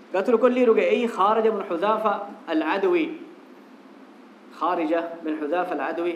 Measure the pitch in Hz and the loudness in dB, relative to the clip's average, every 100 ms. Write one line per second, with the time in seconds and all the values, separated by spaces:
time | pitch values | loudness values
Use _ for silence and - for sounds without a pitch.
0 | - 180 196 226 247 247 240 214 180 247 | -6 -2 2 4 4 4 4 4 4 2
1 | 226 208 196 220 220 202 190 170 202 220 | 0 2 2 4 2 0 -4 -2 0 0
2 | 220 202 - - - 156 156 196 190 175 | 0 -2 -6 -12 -4 -2 0 0 2 2
3 | 147 - - - - - - - - - | 0 -6 -14 -20 -20 -20 -20 -20 -20 -20
4 | - - - - - - 160 175 156 165 | -20 -20 -20 -20 -20 -6 -4 -2 0 -2
5 | 170 - 160 151 147 175 180 151 135 170 | -2 -8 -8 -6 -2 -2 -2 -4 -4 -4
6 | 175 | -4